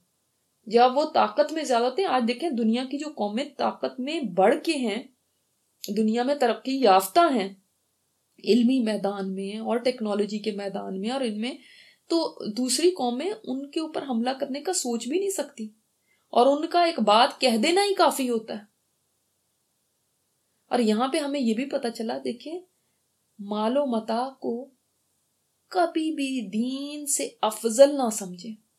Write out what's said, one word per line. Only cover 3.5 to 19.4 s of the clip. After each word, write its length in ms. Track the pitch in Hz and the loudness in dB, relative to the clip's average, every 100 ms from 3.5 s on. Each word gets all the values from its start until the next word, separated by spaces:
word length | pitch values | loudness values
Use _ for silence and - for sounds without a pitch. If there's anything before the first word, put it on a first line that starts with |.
| - | -4
ताकत 400 | - - 254 254 | -4 -2 -8 -6
में 340 | 262 330 233 | -6 -4 -4
बढ़ 260 | 175 196 320 | 2 4 4
के 140 | - 302 | 0 -2
हैं, 380 | 233 214 - _ _ _ _ _ _ _ | -2 -4 -8 _ _ _ _ _ _ _
दुनिया 400 | - 214 220 233 | -8 -2 0 0
में 140 | 247 285 | 0 2
तरक्की 460 | 240 214 262 269 233 | 0 0 -2 2 6
याफ्ता 400 | 190 190 339 339 | 6 6 4 4
हैं, 360 | 247 190 - _ _ _ _ _ _ _ _ | 4 -2 -8 _ _ _ _ _ _ _ _
इल्मी 360 | - 226 233 269 | 2 4 4 2
मैदान 500 | 220 202 196 202 190 | 0 -2 -4 -4 -6
में 300 | 190 196 220 | -6 -8 -8
और 200 | 220 233 | -4 -2
टेक्नोलॉजी 600 | 247 254 214 208 208 208 | -2 -2 -2 -2 -2 -4
के 120 | 214 | -6
मैदान 460 | 202 202 196 196 190 | -6 -6 -8 -8 -6
में 100 | 214 | -4
और 120 | 269 | -4
इनमें, 360 | 247 208 233 330 - - - _ - | -4 -4 -6 -8 -16 -20 -20 _ -2
तो 420 | 330 311 - - | -2 -2 -6 -8
दूसरी 380 | 214 254 254 349 | -4 -2 2 2
कौमें 400 | 359 247 240 349 | 2 -2 -2 -4
उनके 480 | 440 - 262 285 320 | -6 -8 -8 -6 -6
ऊपर 240 | 311 - | -6 -8
हमला 300 | 269 226 240 | -4 -2 -2
करने 280 | 269 277 269 | -2 -4 -6
का 120 | 294 | -4
सोच 340 | 359 262 233 240 | -4 -2 -4 -2
भी 120 | 339 | -2
नहीं 100 | 403 | -2
सकती 400 | 381 269 - 214 _ _ _ _ _ _ | -4 -8 -10 -14 _ _ _ _ _ _
और 140 | - 262 | 4 4
उनका 380 | 285 320 349 339 | 4 2 2 2
एक 140 | 330 | 2
बात 380 | 208 214 262 - | 4 6 6 4
कह 160 | 262 226 | 2 4
देना 240 | 294 359 | 4 4
ही 120 | 403 | 4
काफी 340 | 392 311 254 254 | 4 4 2 0
होता 260 | 226 220 | -2 -4
है। 140 | 214 - _ _ _ _ _ _ _ | -12 -14 _ _ _ _ _ _ _